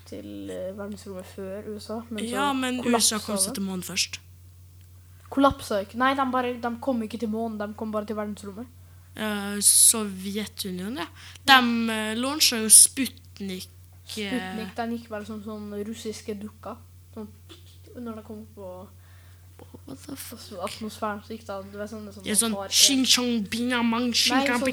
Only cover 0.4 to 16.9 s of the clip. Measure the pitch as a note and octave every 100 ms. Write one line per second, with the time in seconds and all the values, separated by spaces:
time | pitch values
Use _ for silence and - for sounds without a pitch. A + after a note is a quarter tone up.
0.4 | G3 F#3 F#3 G3+ G3+ G3+ G3+ F#3 F#3+ -
1.4 | F#3+ G3 G#3+ G#3 - A3 A3+ G#3+ A3 B3
2.4 | C#4+ C4+ B3+ B3+ A#3+ A#3 A3 A3 - G#3
3.4 | G#3 C4 G3 F#3 E3+ F#3 - - - -
4.4 | - - - - - - - - - -
5.4 | C#4 C4+ - G#3 F#3+ A3+ C4 C4+ B3+ B3+
6.4 | B3 B3 A#3+ A#3 - A#3+ A3 A3+ A3+ A3
7.4 | A3+ G#3+ G#3 G#3+ A3 G#3+ G#3+ G#3+ G#3 G3
8.4 | G3+ G3 B3+ - - - - - G#3+ G#3
9.4 | G3+ G3+ G3+ - - A3+ G#3 F#3 G3 G3+
10.4 | G#3 - G3+ F#3 F#3+ C#4 E4 - - -
11.4 | - C4 A#3+ A#3 A3+ A3 G#3+ A3 C4 D4+
12.4 | - A#3 A3 - - - A#3+ - - -
13.4 | G3 F#3 - - - - - - G3+ F#3
14.4 | F#3 A3 A3+ - A#3 A#3 A#3 G#3+ G#3 A3
15.4 | G#3 G#3+ G#3 G#3 G#3 A3+ A3 G#3 - G#3
16.4 | G#3+ - F#3 A#3 -